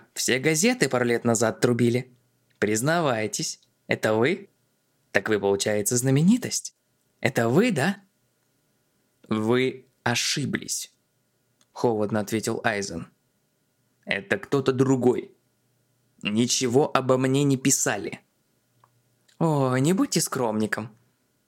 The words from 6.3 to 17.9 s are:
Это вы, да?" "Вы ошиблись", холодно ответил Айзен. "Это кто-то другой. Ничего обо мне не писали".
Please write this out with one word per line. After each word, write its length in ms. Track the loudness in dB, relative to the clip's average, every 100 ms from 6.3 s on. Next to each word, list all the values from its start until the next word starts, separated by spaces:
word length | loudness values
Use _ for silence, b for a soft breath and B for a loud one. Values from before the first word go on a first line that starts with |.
| 2 0 -8 -8 -16 _ _ _ _
Это 300 | -4 0 2
вы, 220 | 2 2
да?" 260 | 0 -2 -4 _ _ _ _ _ _ _ _ _ _ _ _ -6
"Вы 580 | -2 2 2 0 -4 -14 _
ошиблись", 880 | -2 -2 -2 -4 -4 -6 -6 -10 -10 _ _ _ _ _ _ _ _
холодно 480 | -4 -2 0 -2 -2
ответил 420 | -2 -4 -4 -4
Айзен. 440 | -2 -2 -4 -8 -14 _ _ _ _ _ _ _ _ _ -6
"Это 320 | -6 -2 -4
кто-то 340 | -2 0 2
другой. 600 | 2 2 4 2 0 -4 _ _ _ _ _ _ _ _ _
Ничего 720 | -4 0 0 0 2 2 2 2
обо 220 | 2 2
мне 260 | 2 2
не 140 | 2 2
писали". 640 | 0 0 0